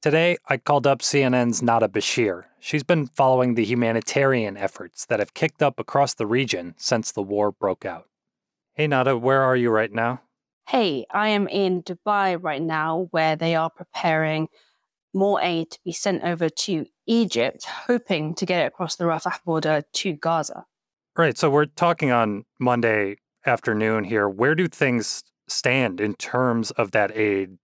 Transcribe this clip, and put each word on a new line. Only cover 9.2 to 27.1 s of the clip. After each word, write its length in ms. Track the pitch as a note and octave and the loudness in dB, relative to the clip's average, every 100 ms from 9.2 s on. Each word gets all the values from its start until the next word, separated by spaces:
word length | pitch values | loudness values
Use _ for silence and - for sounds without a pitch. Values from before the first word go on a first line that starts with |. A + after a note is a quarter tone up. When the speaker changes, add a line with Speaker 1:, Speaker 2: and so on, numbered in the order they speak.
| B2 C3+ | 2 2
Speaker 1:
are 160 | C3+ B2+ | 4 4
you 120 | A#2+ | 4
right 220 | A2 A2 | 2 0
now? 300 | G#2+ A#2 B2+ _ _ _ _ - | 0 -2 -4 _ _ _ _ -2
Speaker 2:
Hey, 360 | C4 G#3 C#3 A2 | 0 0 -2 -4
I 160 | G3 G#3+ | -2 0
am 200 | G#3 G3+ | 0 0
in 340 | G3+ G3 F#3 | 0 0 0
Dubai 580 | E3+ F3 - G#3 G3 F3 | -4 -8 -2 0 0 -2
right 200 | F3 C#3+ | -4 -4
now, 480 | E3 D#3+ D#3 D#3+ F3+ | -2 -2 -2 -2 -2
where 240 | E3 D#3+ D#3+ | 0 0 0
they 200 | E3 E3 | 0 0
are 140 | E3 | -2
preparing 760 | _ - - F3 D#3 D#3 D#3 D#3+ _ _ _ _ _ _ | _ -16 -4 0 0 0 -2 -4 _ _ _ _ _ _
more 280 | F#3+ G3 G3+ | 0 2 2
aid 300 | F3 E3+ D#3+ | 0 -2 -6
to 80 | - | -10
be 80 | - | -10
sent 320 | E3 - F#3 | -6 -4 -2
over 240 | - E3+ E3 | -4 -2 -2
to 380 | - - E3 D3 _ - | -4 -4 -4 -4 _ -2
Egypt, 600 | A#3 G#3+ A#2 B2 - - | 0 2 0 -2 -2 -14
hoping 680 | - - A#3+ - F3 D3+ E3 | -14 -2 -2 0 -2 -2 -6
to 100 | F#3 | -2
get 180 | F3+ | 0
it 40 | C#3+ | 0
across 280 | - F#3+ - | -2 -8 -2
the 80 | |
Rafah 400 | E3+ D#3+ D3 - | -2 -2 -4 -8
border 380 | - D#3+ D#3+ D#3 D3 - | -4 -2 0 0 -2 -6
to 180 | G3 | -4
Gaza. 520 | D3+ E3 E3 D3+ - - _ _ _ _ - | -4 -2 -2 -2 -10 -18 _ _ _ _ 0
Speaker 1:
Right, 200 | E3 A#2 | 0 2
so 120 | D#3 | 2
we're 160 | C#3+ D3+ | 4 2
talking 440 | - F3 E3+ C#3+ | 0 0 2 2
on 360 | B2 A2+ G2+ - _ | 2 2 -2 -10 _
Monday 600 | B2 A#2+ A#2 A2 G2 G2+ _ _ - | 0 2 2 2 0 -6 _ _ -2
afternoon 600 | A#2 - G#2+ A2 A2 F#2+ | -2 0 0 0 0 0
here. 240 | G#2+ G2+ | 0 0
Where 260 | G2 B2+ D#3 | 2 0 2
do 140 | F3+ | -2
things 560 | - C#3 B2 G#2+ - - _ _ | 0 0 0 -2 -8 -12 _ _
stand 500 | - C3 B2+ B2 F2+ | -4 0 0 0 -2
in 140 | G#2 G#2 | -4 -4
terms 560 | - B2 B2+ A#2 G#2+ | -6 -2 0 0 -4
of 200 | - G#2+ | -4 -2
that 200 | A2 G2+ | 0 0